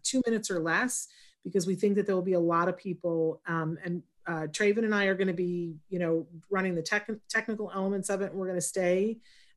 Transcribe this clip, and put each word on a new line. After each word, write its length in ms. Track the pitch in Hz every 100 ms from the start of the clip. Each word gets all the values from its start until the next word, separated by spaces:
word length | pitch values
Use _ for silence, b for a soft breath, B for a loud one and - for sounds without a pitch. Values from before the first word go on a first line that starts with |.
two 200 | - 262 240
minutes 240 | 220 220
or 80 | 180
less, 480 | 165 175 247 - - b b b
because 220 | 180 196 175
we 80 |
think 220 | 185 208 202
that 100 | 202
there 80 |
will 80 | 190
be 100 | 180
a 80 | 180
lot 280 | 170 170 180
of 100 | 180
people. 640 | 196 175 175 165 160 160 -
Um, 320 | 165 160 165
and, 180 | 180 175 - _ -
uh, 200 | 160 156
Traven 380 | 156 208 208 220
and 80 |
I 100 | 208
are 100 | 196
gonna 200 | 190 190
be, 400 | 175 180 175 170 156 -
you 80 | 180
know, 280 | 165 165 165 170 -
running 260 | 196 190
the 60 | 170
tech-, 300 | 160 208 208 220 -
technical 420 | 220 220 214 202
elements 340 | 190 190 202 190
of 140 | 196
it. 80 | 196
And 100 | 190
we're 80 | 185
gonna 140 | 180
stay 560 | 165 190 180 180 214 226 b b b